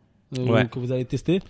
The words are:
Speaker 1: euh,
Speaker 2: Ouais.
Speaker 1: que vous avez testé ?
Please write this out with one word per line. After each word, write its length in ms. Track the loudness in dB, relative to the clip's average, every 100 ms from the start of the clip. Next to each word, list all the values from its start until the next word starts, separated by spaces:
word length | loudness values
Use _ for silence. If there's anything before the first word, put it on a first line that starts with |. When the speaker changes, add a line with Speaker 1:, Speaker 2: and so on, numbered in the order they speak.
| _ _ _ -4
Speaker 1:
euh, 60 | 2
Speaker 2:
Ouais. 200 | 2 2
Speaker 1:
que 100 | -2
vous 140 | -4
avez 120 | -4
testé ? 360 | -4 -4 0 -2 -2